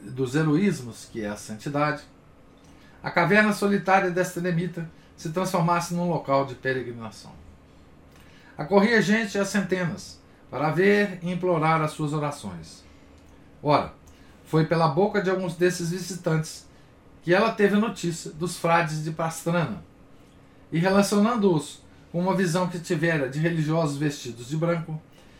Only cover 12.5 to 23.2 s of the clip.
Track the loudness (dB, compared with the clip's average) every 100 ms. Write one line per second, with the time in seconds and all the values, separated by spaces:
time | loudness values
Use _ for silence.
12.5 | -12 -16 -20 -20 -20 -20 -20 -20 -20 -20
13.5 | -6 2 2 0 -10 -20 -20 -20 -20 -2
14.5 | 2 2 2 2 2 2 2 -2 -2 -4
15.5 | 0 0 0 -4 -6 -8 -6 -2 0 -2
16.5 | -10 -20 -20 -20 -20 -20 -8 2 4 4
17.5 | 4 4 4 2 -2 -6 -6 -10 -8 -8
18.5 | -2 2 2 2 -4 -6 -4 -6 -4 -2
19.5 | 0 -2 -6 -14 -20 -20 -20 -20 -20 -20
20.5 | -20 -6 0 4 4 4 4 4 4 4
21.5 | 2 -2 -16 -20 -20 -8 -4 0 2 2
22.5 | 2 0 -4 -4 0 2 0